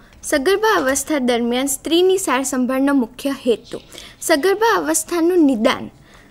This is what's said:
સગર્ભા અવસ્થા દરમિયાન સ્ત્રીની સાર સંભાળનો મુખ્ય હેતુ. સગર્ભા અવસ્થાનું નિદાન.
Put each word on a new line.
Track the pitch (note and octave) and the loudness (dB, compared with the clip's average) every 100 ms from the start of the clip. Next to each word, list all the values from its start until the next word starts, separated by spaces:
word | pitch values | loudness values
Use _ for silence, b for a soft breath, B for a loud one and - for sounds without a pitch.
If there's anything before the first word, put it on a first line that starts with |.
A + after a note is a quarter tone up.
| b b | b b
સગર્ભા | - D4+ C4+ G4+ A4 F#4 | -4 0 2 2 2 2
અવસ્થા | C4 C#4 - D4 | 0 -2 -2 -2
દરમિયાન | B3 A#3+ A#3+ B3 C4+ | 0 0 0 -2 -2
સ્ત્રીની | - C#4+ E4 F#4 F#4+ | -4 -2 2 4 2
સાર | D#4+ B3+ | 0 -2
સંભાળનો | C4+ C4 B3 C4 C#4 | -2 -2 0 0 2
મુખ્ય | C#4 - - C#4 | 2 0 -4 -6
હેતુ. | C#4 - G#3+ - - B B B - | -2 -2 -2 -4 -16 B B B -10
સગર્ભા | - D#4 F#4 G4+ A4+ F#4 | -2 0 2 2 0 0
અવસ્થાનું | D4 D#4+ - E4+ E4 F#4 | 0 -4 -2 0 2 4
નિદાન. | C#4+ A3 A#3+ - - - b b b | 4 4 0 0 -6 -18 b b b